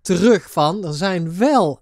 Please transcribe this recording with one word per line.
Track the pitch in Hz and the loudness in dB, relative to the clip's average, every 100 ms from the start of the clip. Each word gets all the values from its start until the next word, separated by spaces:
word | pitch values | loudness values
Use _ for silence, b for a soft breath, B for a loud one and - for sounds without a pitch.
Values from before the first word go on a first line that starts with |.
terug | - 175 226 202 - | -4 2 4 2 0
van, | 165 151 208 170 | -2 -2 -2 -8
er | |
zijn | 147 190 180 165 180 | -6 -4 -4 -6 -2
wel, | 269 269 160 135 | 2 2 0 -4